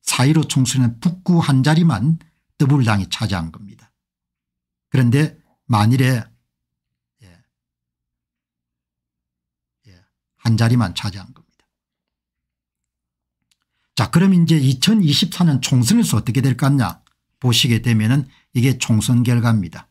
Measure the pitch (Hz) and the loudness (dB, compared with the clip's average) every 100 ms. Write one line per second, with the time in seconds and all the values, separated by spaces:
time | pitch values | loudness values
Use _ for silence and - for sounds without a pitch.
0 | - - 131 160 143 139 127 131 123 117 | -8 -2 2 2 2 0 0 0 -2 0
1 | 180 170 - 170 160 135 131 156 170 107 | -6 -4 0 0 2 0 2 2 2 0
2 | 123 160 - _ _ _ 135 143 117 104 | -2 -2 -6 _ _ _ 0 2 0 -2
3 | 92 - 87 92 82 80 101 - _ _ | -4 -8 -6 -6 -8 -14 -20 -20 _ _
4 | _ _ _ _ _ _ _ _ _ 131 | _ _ _ _ _ _ _ _ _ 0
5 | 123 135 151 - _ _ _ 113 107 131 | 2 2 0 -6 _ _ _ 0 2 2
6 | 131 123 - _ _ _ _ _ _ _ | 0 -2 -8 _ _ _ _ _ _ _
7 | _ _ 95 85 _ _ _ _ _ _ | _ _ -20 _ _ _ _ _ _ _
8 | _ _ _ _ _ _ _ _ _ _ | _ _ _ _ _ _ _ _ _ _
9 | _ _ _ _ _ _ _ _ _ 92 | _ _ _ _ _ _ _ _ _ _
10 | _ _ _ _ 117 110 117 123 101 87 | _ _ _ _ -2 0 0 0 -2 -6
11 | 104 101 92 - _ _ _ _ _ _ | -10 -12 -20 -20 _ _ _ _ _ _
12 | _ _ _ _ _ _ _ _ _ _ | _ _ _ _ _ _ _ _ _ _
13 | _ _ _ _ _ _ _ _ _ - | _ _ _ _ _ _ _ _ _ -6
14 | - 170 196 185 165 165 131 135 - 220 | 0 2 2 2 2 2 2 0 0 2
15 | 165 143 - - 175 131 - 131 120 233 | 2 0 -2 0 0 0 0 0 2 0
16 | 175 110 - 113 135 117 139 139 104 - | 0 -2 -2 -2 -2 0 0 0 -2 -6
17 | _ _ _ _ 123 117 120 113 120 110 | _ _ _ _ -2 0 0 0 0 0
18 | 110 135 135 _ _ 123 127 123 - 110 | 2 0 -2 _ _ -2 0 -2 0 0
19 | - 123 120 120 117 113 87 - - | 2 0 2 0 0 -2 -4 -12 -20